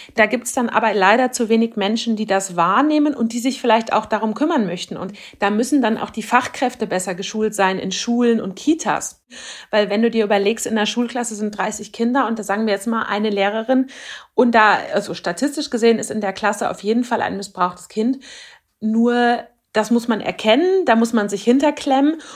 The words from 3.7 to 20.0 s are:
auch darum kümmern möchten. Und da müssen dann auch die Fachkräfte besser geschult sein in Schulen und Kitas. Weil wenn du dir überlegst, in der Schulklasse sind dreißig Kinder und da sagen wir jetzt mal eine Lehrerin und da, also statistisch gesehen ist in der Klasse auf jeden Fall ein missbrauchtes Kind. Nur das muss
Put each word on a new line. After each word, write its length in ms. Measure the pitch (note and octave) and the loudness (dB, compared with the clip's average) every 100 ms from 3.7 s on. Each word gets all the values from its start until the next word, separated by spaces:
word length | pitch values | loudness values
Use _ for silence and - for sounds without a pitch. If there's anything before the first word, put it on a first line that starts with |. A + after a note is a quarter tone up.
| A3 A3+ | 2 2
auch 120 | - C#4+ | -2 0
darum 280 | G#3+ A3 | -2 -2
kümmern 320 | G#3+ D#4 E4+ G3 | -2 0 0 -2
möchten. 320 | F3 - - | -4 -8 -10
Und 160 | F#3+ G#3 - - | -10 -12 -20 -2
da 100 | G3+ | 0
müssen 320 | G#3 B3+ D4 | 0 2 2
dann 160 | A3+ A3+ | 2 0
auch 120 | - | -4
die 140 | - | -8
Fachkräfte 640 | G#3 B3 B3+ - B3 B3 G#3 | -2 0 0 -2 -4 -4 -4
besser 280 | F#3 F#3 F3+ | -4 -4 -6
geschult 400 | F#3+ A3 G#3+ G#3+ | -6 -4 -2 0
sein 240 | F#3+ F#3+ | 0 0
in 140 | F#3+ | -4
Schulen 480 | F#3 - A#3+ A#3+ A3+ | -6 -2 2 2 2
und 140 | F#3+ F#3 | -2 -4
Kitas. 640 | - D#4+ G#3 D3+ - - _ - - - - | -2 -2 -2 -4 -4 -12 _ -20 -18 -18 -4
Weil 180 | A3 G3+ | 0 2
wenn 120 | G3+ | 2
du 100 | A#3 | 2
dir 140 | A3+ G#3 | 2 2
überlegst, 420 | G#3 G3+ A3+ - | 2 2 0 -2
in 80 | A3 | 0
der 100 | G#3+ | 0
Schulklasse 500 | A#3+ A#3+ B3 A#3 G#3 | -2 -2 -4 -6 -4
sind 220 | G#3+ G#3 | -6 -4
dreißig 360 | F#3+ G3+ A3 | -6 -6 -10
Kinder 340 | - A#3 C4 A3+ | -4 0 0 0
und 100 | A3+ | -2
da 60 | |
sagen 220 | F#3+ G3+ A3 | -2 -2 0
wir 80 | |
jetzt 140 | G3+ A#3 | -2 -2
mal 160 | A3+ | -4
eine 260 | - G3+ A3 | -2 -2 0
Lehrerin 580 | G3+ G3 A3 A3+ C4 C4 - - - - | 0 0 0 0 0 0 -6 -16 -18 -4
und 200 | - B3 | 2 4
da, 240 | A3+ G#3+ E3 - | 6 6 4 0
also 200 | G3 G3+ | -4 -4
statistisch 560 | F3+ F3+ F3 C#4+ C#4+ D4+ | -6 -6 -4 -4 -4 -6
gesehen 280 | A#3 A#3 A3+ | 0 2 2
ist 140 | - | 0
in 100 | A3 | -4
der 120 | G3+ | -4
Klasse 360 | F#3+ G#3 G#3+ F#3 | -2 -2 -2 -4
auf 140 | F#3 | -4
jeden 220 | G3+ A#3 B3 | -2 -2 0
Fall 160 | A3 | -2
ein 160 | - G3 | -2 -6
missbrauchtes 500 | G3 - F3+ F3+ - | -8 -4 -4 -4 -10
Kind. 320 | - A3+ C4+ - - - - _ _ | -2 -2 -2 -8 -20 -20 -20 _ _
Nur 580 | A3 A3+ A#3 A#3+ A#3+ A#3+ - _ _ | -2 2 2 4 2 0 -4 _ _
das 200 | G#3+ G#3+ | -2 2
muss 160 | A#3 | 2